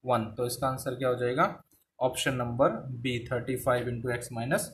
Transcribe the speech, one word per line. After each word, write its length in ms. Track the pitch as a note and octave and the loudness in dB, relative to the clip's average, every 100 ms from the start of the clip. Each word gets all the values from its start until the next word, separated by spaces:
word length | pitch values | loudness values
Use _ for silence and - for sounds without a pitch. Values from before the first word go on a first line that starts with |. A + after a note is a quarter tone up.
one। 220 | - A#2 G#2+ - | 2 0 0 -2
तो 100 | B2 | -2
इसका 220 | B2 C3+ | 0 -2
आंसर 260 | B2+ - | -2 -4
क्या 140 | B2 C3 | 0 0
हो 80 | A#2+ | 2
जाएगा? 380 | B2 C3 F#3+ - _ _ _ - | 0 2 2 0 _ _ _ 0
ऑप्शन 360 | B2+ - D3 B2+ | 0 2 0 0
नंबर 400 | A#2+ A#2+ C#3+ A2+ - B2 | -2 4 4 4 -6 -4
बी, 180 | B2+ A#2+ - | -2 -2 -2
थर्टी 300 | B2 A#2+ B2 | -4 -2 -2
फ़ाइव 260 | C3+ B2 A#2+ | 2 2 0
into 240 | A#2+ B2 | -4 -2
x 180 | A#2 - A#2+ | -4 -4 -4
minus 300 | A#2+ G3 - | 0 0 -2